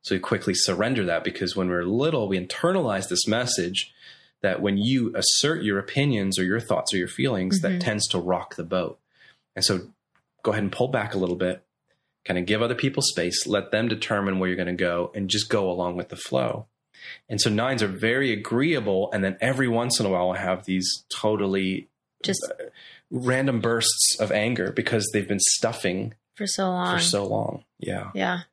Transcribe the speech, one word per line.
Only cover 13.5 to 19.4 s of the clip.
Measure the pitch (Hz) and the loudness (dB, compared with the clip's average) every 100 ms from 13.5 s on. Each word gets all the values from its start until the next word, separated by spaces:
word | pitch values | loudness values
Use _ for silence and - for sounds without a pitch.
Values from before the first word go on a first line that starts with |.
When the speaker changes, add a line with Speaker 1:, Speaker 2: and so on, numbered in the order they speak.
| 101 95 | 0 2
Speaker 1:
them | 107 117 | 0 0
determine | 113 - 104 98 95 | -2 0 0 0 0
where | 92 | 0
you're | 90 | 0
gonna | 87 | -2
go, | 90 90 87 87 | 0 0 0 -2
and | 104 95 | -4 -2
just | 104 104 | -2 0
go | 110 95 | 0 0
along | 90 87 90 | 0 -2 -2
with | 85 | -8
the | - | -10
flow. | - - 120 - 110 _ _ - - - _ | -2 0 0 -4 -8 _ _ -20 -18 -18 _
And | 110 | 0
so | 117 | 2
nines | 104 123 127 | 4 2 2
are | 107 | 0
very | 92 110 127 135 | 0 2 2 2
agreeable. | 104 - 117 147 151 104 95 101 | -2 0 0 2 2 2 0 0
And | 104 | 0
then | 95 95 | 0 0